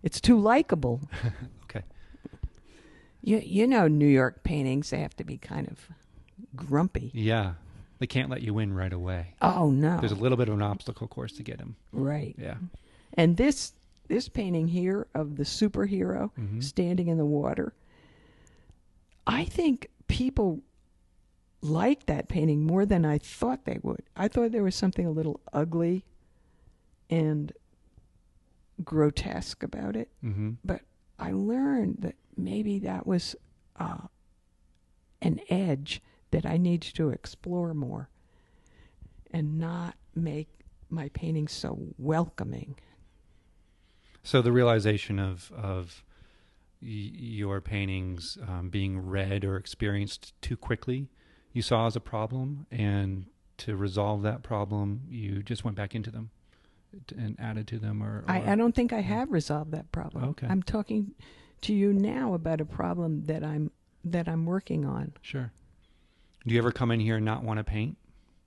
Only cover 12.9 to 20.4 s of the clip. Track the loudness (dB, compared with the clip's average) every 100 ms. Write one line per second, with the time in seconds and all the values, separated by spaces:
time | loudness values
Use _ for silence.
12.9 | -20 _ 6 6 8 4 4 -4 -12 _
13.9 | -20 -2 -2 -2 -4 -2 2 2 2 2
14.9 | 0 -2 -4 -4 -4 -4 2 2 2 0
15.9 | 0 0 0 -4 -4 -6 -4 -4 0 2
16.9 | 2 2 2 2 2 0 -2 -4 -8 -20
17.9 | -20 -20 -20 -20 _ -20 -20 _ -20 _
18.9 | _ _ _ 0 0 0 2 2 2 -2
19.9 | _ -2 0 2 2